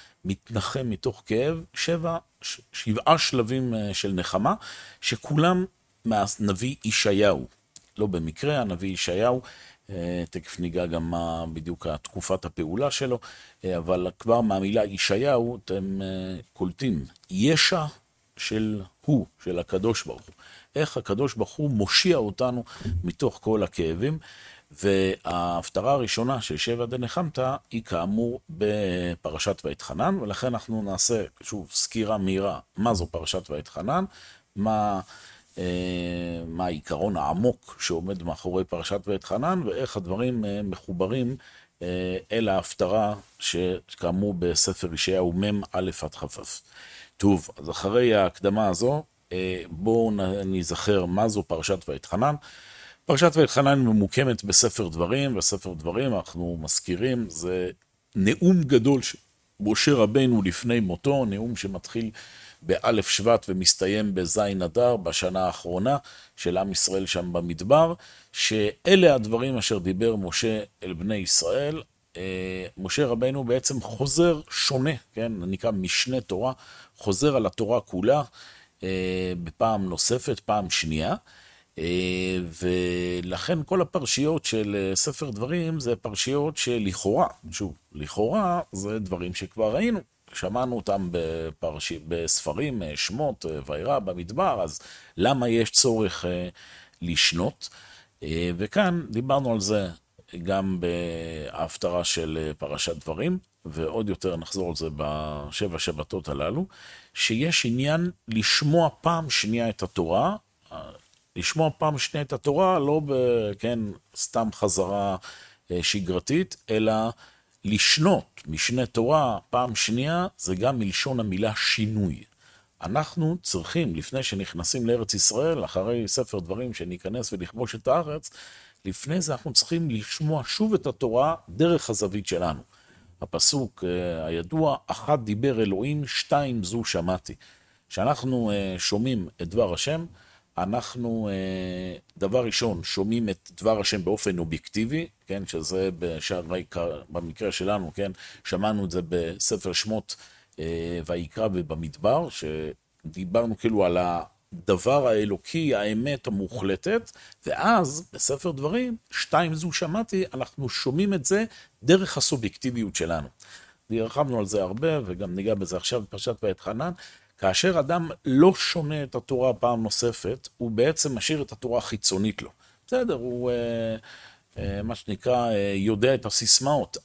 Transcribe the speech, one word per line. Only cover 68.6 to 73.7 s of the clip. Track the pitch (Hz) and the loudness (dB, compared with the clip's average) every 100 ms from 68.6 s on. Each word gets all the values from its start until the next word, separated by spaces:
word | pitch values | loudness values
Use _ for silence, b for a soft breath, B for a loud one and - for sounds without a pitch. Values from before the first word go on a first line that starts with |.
| 104 - - 190 175 135 | 0 0 6 8 8 6
הדברים | 107 117 131 127 | 2 0 0 0
אשר | - 104 | 0 0
דיבר | 87 92 113 110 | 0 2 2 2
משה | 92 - 113 110 101 - | -2 0 0 0 -4 -10
אל | 95 | -8
בני | 82 98 107 | -6 -4 -2
ישראל. | 90 - 82 117 143 156 - _ _ 85 | 4 4 4 0 -2 -4 -10 _ _ -10
אה, | 95 92 92 92 90 - | -6 -4 -4 -6 -8 -8
משה | 95 - 139 | -4 0 0
רבנו | 117 127 139 | 2 0 0
בעצם | 120 127 - | 0 0 0